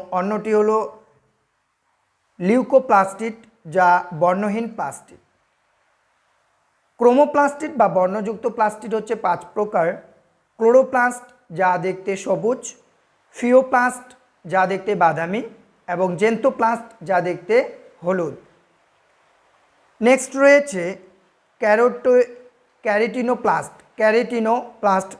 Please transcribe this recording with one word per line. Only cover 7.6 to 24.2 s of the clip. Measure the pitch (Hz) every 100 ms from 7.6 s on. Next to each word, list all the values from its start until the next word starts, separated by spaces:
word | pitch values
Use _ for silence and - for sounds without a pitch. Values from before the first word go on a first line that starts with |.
| 302 277
বা | 202 180
বর্ণযুক্ত | 185 208 208 220 226
প্লাস্টিড | 220 214 214 226 220
হচ্ছে | 214 220
পাঁচ | 185 170 - 214
প্রকার। | 208 208 165 196 - _ _ _ _ -
ক্লোরোপ্লাস্ট, | 226 254 262 254 247 - - _ _ 165
যা | 185 180
দেখতে | 185 185 202 190 -
সবুজ, | 175 214 254 - - _ _ _ _ _ -
ফিওপ্লাস্ট, | 240 254 262 247 247 240 - _ _ _ 165
যা | 185 185
দেখতে | 190 202 190
বাদামি, | 170 151 170 214 453 - _ _ -
এবং | 175 185 165
জেন্টোপ্লাস্ট, | 214 226 269 262 226 233 - -
যা | 170 180
দেখতে | 170 170 - 233 - - - _
হলুদ। | 175 185 156 127 _ _ _ _ _ _ _ _ _ _ _ _ _ _ _ _
নেক্সট | 233 262 - 269
রয়েছে | 277 285 285 185 175 185 - _ _ _ _ _
ক্যারোটো-, | 214 214 247 240 262 247 247 - - _ _ _
ক্যারোটিনোপ্লাস্ট, | 214 208 226 254 240 240 214 160 - - _ -
ক্যারোটিনোপ্লাস্ট, | 220 226